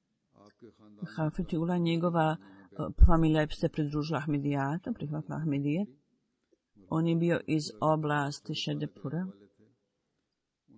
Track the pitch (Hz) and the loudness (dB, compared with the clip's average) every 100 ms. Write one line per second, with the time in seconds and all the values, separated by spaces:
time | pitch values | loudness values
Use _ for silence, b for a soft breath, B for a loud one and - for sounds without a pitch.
0 | _ _ _ _ 104 _ 113 _ - - | _ _ _ _ -20 _ -20 _ -20 -14
1 | 185 - 156 - 175 160 170 175 170 170 | -12 -6 -6 -4 -6 -4 -2 0 0 0
2 | 175 170 156 160 B B B - 151 - | 0 2 0 -2 B B B -8 -8 8
3 | - 165 160 156 156 - 165 - 147 151 | 8 10 6 4 0 -2 -4 -2 -2 -2
4 | 151 147 147 147 143 143 139 170 - 233 | -2 -4 -2 -2 0 -2 -2 -4 -6 -8
5 | 147 156 143 143 156 143 143 156 208 131 | -6 -8 -8 -6 -2 -2 0 -2 -4 -10
6 | _ _ _ _ _ _ _ _ - 160 | _ _ _ _ _ _ _ _ -4 0
7 | 165 165 170 160 - 156 147 107 156 156 | 2 2 2 0 0 -2 -2 -2 0 0
8 | 151 147 139 147 - 156 - 147 151 - | 0 0 -2 -6 -8 -6 -4 -4 -6 -8
9 | 139 156 190 202 202 _ 110 _ _ _ | -8 -6 -8 -12 -20 _ -20 _ _ _
10 | _ _ _ _ _ _ _ | _ _ _ _ _ _ _